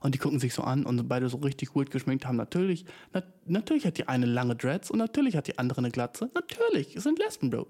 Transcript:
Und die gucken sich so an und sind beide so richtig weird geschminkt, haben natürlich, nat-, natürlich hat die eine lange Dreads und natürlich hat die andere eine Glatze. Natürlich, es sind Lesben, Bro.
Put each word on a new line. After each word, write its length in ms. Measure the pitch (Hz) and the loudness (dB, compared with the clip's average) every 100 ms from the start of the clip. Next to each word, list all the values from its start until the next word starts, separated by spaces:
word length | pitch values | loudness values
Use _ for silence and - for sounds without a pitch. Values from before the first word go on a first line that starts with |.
Und 140 | 135 | 2
die 40 | 131 | 0
gucken 220 | 151 143 | 0 0
sich 140 | 123 | 0
so 80 | - | -2
an 220 | - 131 | -2 0
und 140 | 143 120 | 2 0
sind 100 | 117 | 0
beide 200 | 127 127 | 0 0
so 100 | 127 | 0
richtig 360 | 143 135 - | -4 -4 -4
weird 160 | - 139 | -2 0
geschminkt, 360 | 139 - 131 131 | -2 0 -2 0
haben 100 | 123 | -2
natürlich, 480 | - 175 190 175 - - - | 0 0 0 0 -4 -20 -6
nat-, 200 | 185 185 - - | -6 -6 -14 -2
natürlich 400 | 180 226 311 202 | -2 2 0 0
hat 120 | - | -2
die 100 | - | -2
eine 180 | 127 123 | 2 4
lange 300 | 120 123 117 | 2 2 0
Dreads 340 | 123 160 - | 0 -2 -2
und 80 | 214 | 0
natürlich 380 | 226 226 277 170 | 0 2 2 2
hat 100 | - | -2
die 120 | - | 0
andere 200 | 127 127 | 0 0
eine 120 | 123 | -2
Glatze. 400 | 120 120 - 240 | 0 -4 -2 -4
Natürlich, 640 | 349 349 - 466 403 - - | -4 -6 0 2 2 0 -4
es 60 | |
sind 160 | 240 330 | 0 0
Lesben, 320 | 415 - 135 | 0 0 -2
Bro. 160 | 226 - | -2 -6